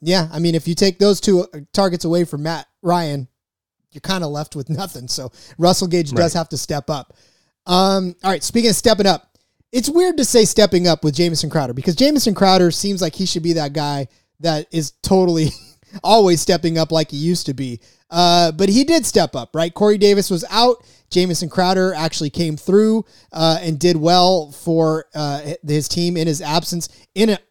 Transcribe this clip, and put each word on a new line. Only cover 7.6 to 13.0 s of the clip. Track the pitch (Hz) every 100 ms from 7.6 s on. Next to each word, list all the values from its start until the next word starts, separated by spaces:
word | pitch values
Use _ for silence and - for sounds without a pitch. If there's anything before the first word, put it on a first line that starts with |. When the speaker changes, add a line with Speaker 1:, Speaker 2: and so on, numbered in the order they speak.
| -
Speaker 1:
Um, | 180 190 196 180 175
all | 190
right, | 175
speaking | - 233 226
of | 175
stepping | 240 208 202
up, | 160 - _ _ _ _
it's | 247 240
weird | 330 370 311
to | 247
say | 240 220
stepping | - 202 180 175
up | 156
with | 151
Jamison | 139 175 156 151
Crowder | 156 127
because | 123 156 160
Jamison | 269 294 226
Crowder | 185 190 185 175
seems | - 202 190